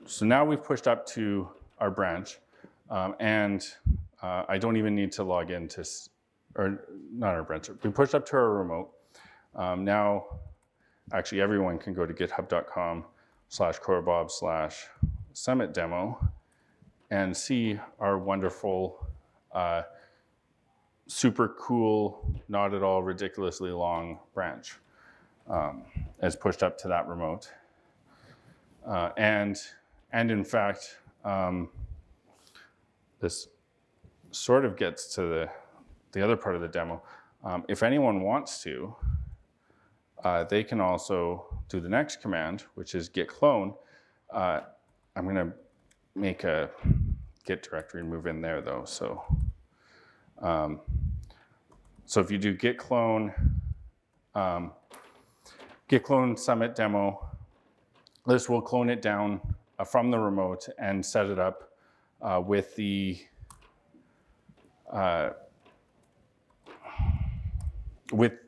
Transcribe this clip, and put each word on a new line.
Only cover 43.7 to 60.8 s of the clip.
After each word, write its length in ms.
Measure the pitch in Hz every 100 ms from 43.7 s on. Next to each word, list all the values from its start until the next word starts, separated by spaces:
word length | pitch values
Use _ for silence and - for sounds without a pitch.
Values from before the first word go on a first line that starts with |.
| - - - _ _ -
Uh, 280 | 110 92 80 - - _ _ _
I'm 120 | - 92
gonna 260 | 95 85 - - _ _ _ _
make 300 | 95 98 92
a 260 | 90 78 71 - - - - - - -
Git 180 | - 92
directory 380 | - 80 80 87
and 100 | 82
move 160 | 82 85
in 140 | 80
there 200 | 82 78
though. 240 | 69 65
So, 380 | 64 - - - - - - - - _ _ - - _ _ -
um, 400 | 90 80 78 76 - - - - - - _ _ _ - _ - -
so 140 | -
if 100 | 92
you 80 | 101
do 160 | 104
git 240 | 90 120 120
clone, 540 | - 123 113 110 104 - - - - - - - _ _ _
um, 380 | 104 95 87 87 - _ - - - _ _ - - - - -
git 140 | 131
clone 340 | - 135 127 113
summit 380 | - 117 117
demo, 540 | 117 107 101 101 98 - - - _ _ _ _ _ _ _ -
this 220 | 123 123
will 140 | 120
clone 280 | 113 123 120
it 120 | 120
down, 380 | 107 104 104 98 - - - -
uh, 60 |
from 260 | 98 127 120
the 80 | 117
remote 500 | 107 98 92 90 -
and 260 | -